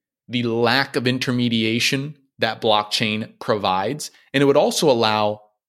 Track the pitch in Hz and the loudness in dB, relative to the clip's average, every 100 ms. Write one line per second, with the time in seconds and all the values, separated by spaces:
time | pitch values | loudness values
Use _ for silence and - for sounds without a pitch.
0 | _ _ - 123 120 113 117 131 135 143 | _ _ -8 -4 -2 0 2 2 0 -2
1 | 123 127 131 123 120 113 110 117 - 139 | 0 -2 -2 -2 0 0 0 0 -2 -4
2 | 143 - _ - 113 110 113 104 104 - | -6 -14 _ -6 -6 -2 0 2 0 -2
3 | 110 107 110 - - 107 98 92 104 147 | -2 -4 -8 -8 -4 -2 0 -2 -2 -6
4 | - _ _ 135 139 143 220 - 160 117 | -12 _ _ 2 4 4 2 2 2 4
5 | 110 107 107 107 _ _ | 2 2 0 -4 _ _